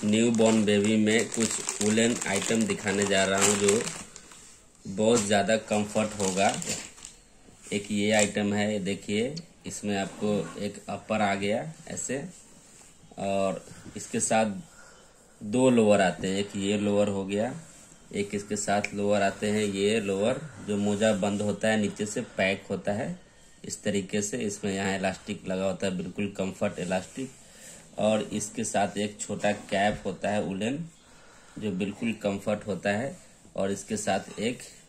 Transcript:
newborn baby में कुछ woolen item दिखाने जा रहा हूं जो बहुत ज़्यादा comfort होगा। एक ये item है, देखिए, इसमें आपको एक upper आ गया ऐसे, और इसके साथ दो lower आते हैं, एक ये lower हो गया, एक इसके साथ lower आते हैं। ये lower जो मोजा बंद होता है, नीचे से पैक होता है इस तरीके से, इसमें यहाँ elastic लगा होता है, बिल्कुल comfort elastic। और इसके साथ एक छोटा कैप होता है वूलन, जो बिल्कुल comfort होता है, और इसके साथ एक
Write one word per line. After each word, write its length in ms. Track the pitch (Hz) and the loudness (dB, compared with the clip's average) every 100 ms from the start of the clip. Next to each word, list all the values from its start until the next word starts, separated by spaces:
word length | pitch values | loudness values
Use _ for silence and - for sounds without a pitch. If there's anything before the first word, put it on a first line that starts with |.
newborn 600 | 104 104 117 113 110 110 | 2 4 4 6 6 6
baby 320 | 104 104 104 110 | 4 4 4 4
में 320 | 107 113 104 | 4 2 0
कुछ 540 | - 110 - - - | -2 -2 -2 -6 0
woolen 320 | 107 110 117 117 - | 2 4 4 2 0
item 360 | 98 95 113 | -2 2 0
दिखाने 420 | 107 95 104 98 101 | 2 0 -2 0 2
जा 160 | 95 | 4
रहा 200 | 95 98 | 4 4
हूं 100 | 101 104 | 2 4
जो 260 | 101 107 - - - - - - - - - - | 4 4 0 -8 -14 -18 -20 -20 -20 -20 -20 -18
बहुत 360 | 104 95 107 120 | -10 0 4 4
ज़्यादा 360 | 101 104 98 110 - | 4 2 4 0 2
comfort 520 | 107 104 110 107 104 | -2 0 0 -2 0
होगा। 280 | 95 92 101 131 - - - - - - - - - - - | -2 2 2 2 -6 -8 -8 -16 -20 -20 -20 -20 -20 -20 -6
एक 140 | 101 101 | -4 -2
ये 200 | 104 104 | 0 4
item 400 | 107 101 107 104 | 4 4 2 0
है, 240 | 104 104 107 | 0 0 0
देखिए, 560 | 92 98 - 104 123 160 - - 98 | -2 -6 -2 -2 -2 -6 -14 -16 -12
इसमें 300 | - 104 101 | -8 -4 -2
आपको 360 | 92 - 104 101 85 - | -4 -4 -2 0 -2 -6
एक 200 | 104 - - | -8 -8 -10
upper 340 | 101 - 110 | -10 -2 0
आ 120 | 101 | 2
गया 280 | 98 101 113 160 156 - | 2 0 0 -2 -12 -12
ऐसे, 280 | 98 - 131 180 - - - - - - - - - | -8 -4 -6 -6 -14 -20 -20 -20 -20 -20 -20 -20 -6
और 440 | 98 98 98 - - - - 104 | -2 0 0 -2 -10 -18 -14 -14
इसके 240 | - 117 | -6 -2
साथ 300 | - 110 110 95 85 - - - - - - - | 2 4 2 -2 -12 -20 -20 -20 -20 -20 -20 -14
दो 280 | 107 120 131 | -2 4 6
lower 300 | 120 107 98 | 6 8 8
आते 280 | 92 85 95 | 6 2 -2
हैं, 100 | 98 | -2
एक 180 | 101 101 | -2 -2
ये 220 | 98 104 | 0 2
lower 300 | 104 101 101 | 2 2 2
हो 160 | 98 | 0
गया, 280 | 95 101 117 151 - - - - - | -2 -2 -2 -6 -14 -20 -20 -20 -8
एक 200 | 101 101 | -6 -4
इसके 220 | 104 - 104 | -4 -4 -4
साथ 380 | - 101 101 | 0 0 0
lower 280 | 101 101 104 | -2 2 4
आते 280 | 98 - 107 | 2 0 0
हैं। 140 | 107 | 0
ये 360 | 104 98 101 113 | 0 2 2 2
lower 400 | 98 98 107 131 - - 101 | 0 0 2 0 -6 -12 -4
जो 80 | 104 | 0
मोजा 340 | 101 104 110 101 | 0 2 2 4
बंद 240 | 101 101 | 0 0
होता 260 | 104 95 110 | -2 0 0
है, 120 | 110 | 2
नीचे 260 | 101 - 107 | 0 -2 -4
से 140 | - 113 - | -4 -6 -2
पैक 300 | 95 98 - | 0 0 -4
होता 220 | 95 95 | -4 -2
है 140 | 101 151 180 - - - - | -2 -4 -8 -14 -20 -20 -16
इस 180 | - - | -12 -6
तरीके 400 | 104 101 92 104 | -2 -2 -2 -2
से, 160 | 104 127 | -2 -4
इसमें 340 | 110 - 101 | -4 -4 -4
यहाँ 240 | 95 98 95 | -2 -2 0
elastic 500 | 95 92 - 98 98 | -2 -4 -8 -8 -4
लगा 160 | 92 | -2
होता 220 | 95 90 98 | -2 0 -2
है, 100 | 90 | -2
बिल्कुल 380 | 90 92 101 - | -6 -4 -6 -2
comfort 400 | 95 92 104 - | -4 -2 -4 -2
elastic। 500 | 90 92 92 - 131 - - - - - - - | -2 -2 -4 -10 -10 -10 -20 -20 -20 -20 -16 0
और 240 | 107 107 104 | 2 2 0
इसके 300 | 107 - - | -4 -4 -6
साथ 320 | 110 - 101 98 | -2 2 0 0
एक 180 | 104 - | -4 -4
छोटा 300 | - 98 104 | -8 -2 0
कैप 480 | 101 - 98 101 107 | 0 -2 2 2 2
होता 260 | 101 90 95 | -6 -2 0
है 100 | 104 | 0
वूलन, 360 | 95 95 107 147 165 - - - - - - - | -2 -2 -2 -4 -8 -14 -20 -20 -20 -20 -18 -6
जो 120 | 107 | -4
बिल्कुल 400 | 92 98 101 117 107 | -2 -4 -2 -4 -2
comfort 440 | 101 101 - 104 - | -2 -2 -2 -2 -2
होता 240 | 90 101 | -4 0
है, 240 | 104 135 - - - - - | 0 -2 -8 -18 -20 -12 -4
और 140 | 98 | -2
इसके 260 | 98 - 107 | -2 -4 -4
साथ 420 | - 98 - - | 0 -2 -2 -4
एक 240 | 107 127 - - | -4 -4 -12 -20